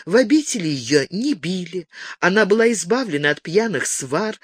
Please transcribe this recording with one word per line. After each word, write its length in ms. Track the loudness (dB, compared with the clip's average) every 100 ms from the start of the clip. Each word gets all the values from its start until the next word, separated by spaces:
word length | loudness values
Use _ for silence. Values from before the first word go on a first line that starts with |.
| 2
в 100 | 2
обители 520 | 6 4 2 -4 -2
её 400 | -4 0 0 0
не 240 | -4 -4
били. 540 | -4 -4 -6 -6 -10 -12 -16 -18 -2
Она 260 | 2 4 4
была 260 | 4 2
избавлена 600 | 0 -2 -2 -2 -2 0
от 100 | -2
пьяных 460 | -2 -2 0 -2 -4
свар, 520 | -6 -4 -4 -4 -8